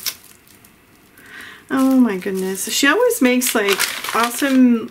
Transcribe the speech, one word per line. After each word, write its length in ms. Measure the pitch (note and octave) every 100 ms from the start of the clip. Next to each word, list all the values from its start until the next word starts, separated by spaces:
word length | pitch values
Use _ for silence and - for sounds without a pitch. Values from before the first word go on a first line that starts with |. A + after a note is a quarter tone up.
| - - - - _ - - _ _ _ _ - - - - - -
Oh 280 | C4 C4 C4
my 180 | A#3 F#3+
goodness. 540 | G3 F#3+ F#3 F#3+ -
She 140 | A3 C#4
always 340 | F4 B4 A#4
makes, 360 | B3+ B3 B3 A#3
like, 240 | G3+ F#3+ - - - -
awesome, 680 | A#3+ A#3+ C#4+ C4 B3+ A#3 -